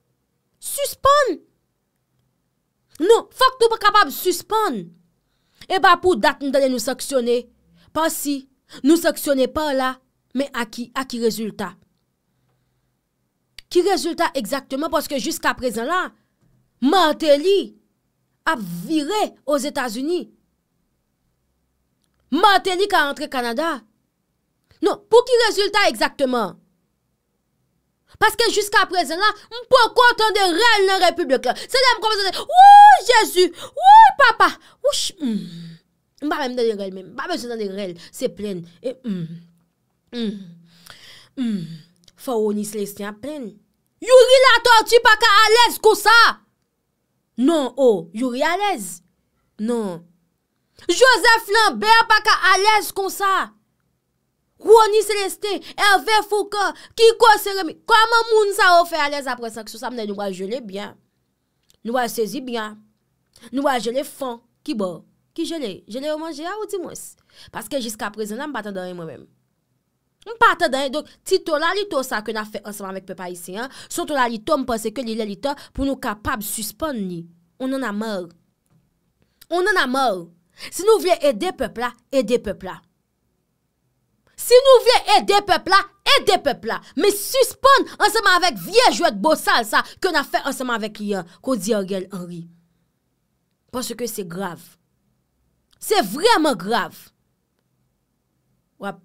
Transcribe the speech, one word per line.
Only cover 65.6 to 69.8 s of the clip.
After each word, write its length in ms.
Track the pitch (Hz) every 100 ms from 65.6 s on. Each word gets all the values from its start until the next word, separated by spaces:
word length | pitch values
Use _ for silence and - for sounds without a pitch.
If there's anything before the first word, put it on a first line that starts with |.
| 233 180 -
gelé 200 | 226 302
au 60 | 302
manger 280 | 320 277 330 427
ou 20 | 415
dis-moi. 280 | 403 311 - - - _ _ -
Parce 160 | 226 226
que 140 | 285
jusqu'à 280 | 233 214 214
présent 280 | 208 214 220
là, 100 | 302
m'pa 120 | 240
attendre 340 | 208 190 180
moi-même. 340 | 180 160 123 - _ _ _ _ _